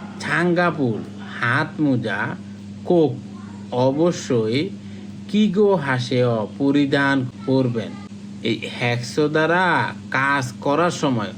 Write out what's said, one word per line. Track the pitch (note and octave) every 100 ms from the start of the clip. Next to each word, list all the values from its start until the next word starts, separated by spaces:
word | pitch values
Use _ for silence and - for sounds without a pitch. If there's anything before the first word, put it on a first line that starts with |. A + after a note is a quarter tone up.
| - -
ছাঙ্গাপুল | - D3+ F3 E3+ F3 D#3 C3 G2+ - - - -
হাত | A#2+ C3 D3+ -
মোজা | D3 B2 G#2 G2 A#2 - - - - - -
কোক | F3 D3 B2 - - - - -
অবশ্যই | B2 C3 C#3 E3+ F3 - B2 A2 B2+ F#3+ - - - - - -
কিগো | G#3 G#3+ F3 G#3 F#3
হাসেও | C#3 B2+ B2 B2+ B2 A#2 G2+ G2+
পরিধান | C#3 C#3 C#3+ C#3+ C#3 C3+ B2+ - -
করবেন। | C3 B2+ A#2 G2+ G2+ - - - -
এই | A#2 A2 - G2+
হেক্স | B2 A#2+ - -
দ্বারা | D3+ D#3 D#3+ F3 F3+ D3+ G#2 G#2 -
কাজ | C3 C#3 C#3 B2+ -
করার | D3 D3 F3
সময় | - D3 B2 G2